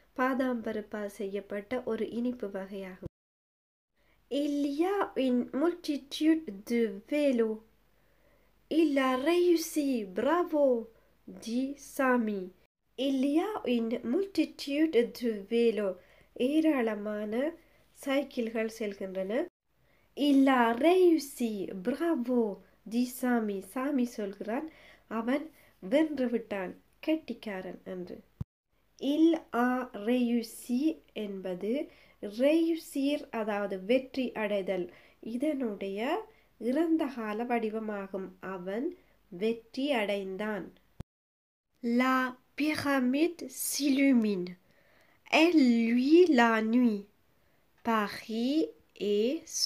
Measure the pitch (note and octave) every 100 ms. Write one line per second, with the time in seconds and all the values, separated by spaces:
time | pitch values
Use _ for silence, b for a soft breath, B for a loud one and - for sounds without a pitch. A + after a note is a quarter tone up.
0 | B - B3+ B3+ B3+ B3 A3 G#3+ G#3+ G#3+
1 | G3+ - G3 G3 - G#3 G3+ B3+ B3 A3
2 | G#3 A3 B3 B3 G3+ G3 F#3+ G3+ F#3+ F#3
3 | F3 _ _ _ _ _ _ _ _ _
4 | _ _ - C4+ D4 C#4+ C#4+ C#4+ F4+ G4+
5 | - - C4 B3 A#3+ B3+ E4+ F4 - C#4
6 | - - D#4 D#4+ - G3 - A#3+ A3 G3
7 | - D4 C#4+ A#3 A3 G#3+ - _ _ _
8 | _ _ _ _ _ _ - D4+ D#4+ C#4
9 | C4 B3+ D4 F4 F4 E4 - D#4 C#4 A#3+
10 | F#3+ F#3 B3+ F4 F4 D4+ C#4 A#3 A3 b
11 | b b - F#3 A3 A#3+ C4+ C#4+ - -
12 | C4 B3 G#3+ G3+ F#3 - b _ _ -
13 | C4+ C4+ C#4+ D4+ G4+ G#4+ - A#3+ A3+ A#3
14 | A3+ D#4 G4 - D4 - - C#4+ D#4+ A#3
15 | A#3+ - A#3 G#3 G3 A#3 A#3 G#3 G3 F#3
16 | b b b - B3+ D#4 D#4 C#4 A3+ G#3+
17 | G#3 G#3 G#3+ A3+ D4+ E4 b b b -
18 | C#4+ C4+ C#4 - A3+ A3+ A3 A3 G#3 G3
19 | F#3+ F#3+ F#3+ A#3+ F4 _ _ _ _ _
20 | _ - C#4+ C#4 C4+ B3+ A#3 A#3 D#4 F#4
21 | F4+ D#4 - - A#3 G#3 - F#3+ F#3 C#4
22 | E4+ D4 A#3+ B3 G#3+ F#3+ b b G3+ A3+
23 | B3 - B3 A#3+ G#3+ G3 F#3+ C4 C4+ C#4
24 | A#3+ - G3 - G3 B3 D#4+ B B B
25 | B A3 A3+ C#4+ D#4 b b b F#3 C4+
26 | D#4+ C#4 B3 A#3 A3+ G3+ F3+ - _ _
27 | - D#4 - - A3 F#3+ F#3 - - F#3
28 | F3+ - - - - _ _ _ _ -
29 | C4 D4+ E4 D#4+ - A#3 B3 B3+ B3 G#3
30 | G#3 B3+ A#3+ A#3+ A#3 - - B3 D#4 D#4+
31 | _ - G#3 G3 F#3 F3 G3+ C4+ E4 b
32 | b b G3+ G#3+ C#4+ D#4+ E4 D#4+ - C#4+
33 | C#4 D4 - A3+ G#3+ G3+ G3+ F#3+ F#3 C4
34 | C4 C4+ B3 - G#3 G#3 F#3+ F#3 F3 B
35 | B B A3+ A#3+ D4+ C4+ A#3+ G3 G3 G3
36 | B3+ G4 G#4+ b b b A3 C#4 E4 D#4+
37 | C#4 A#3+ G#3+ G#3+ A#3+ A#3+ A3 A3 G#3+ G3+
38 | F#3+ G3 F#3 - F#3 F#3+ F3+ G#3 D#4+ F4+
39 | b b - F3 A3 A#3 - - C#4+ B3
40 | G3+ G3+ F#3+ F#3+ G#3+ G3+ E3 - _ -
41 | - _ _ _ _ _ _ _ A#3 A#3+
42 | C4 C4 B3+ - _ - D4+ D4+ C#4+ C#4
43 | B3 C#4 F4 - C4 - - - C#4+ C4+
44 | C#4 B3 G#3+ F#3+ F3+ F3+ b b b b
45 | b b b C#4+ E4 D#4+ B3+ A#3 A3+ A#3+
46 | C4+ E4 F4+ B3+ A#3 A3 A3 A#3+ A#3+ G3+
47 | - _ _ _ _ _ _ _ - A3
48 | G3+ - - A3 B3 D#4 A4+ - _ -
49 | G3+ G#3 A#3 D#4+ - -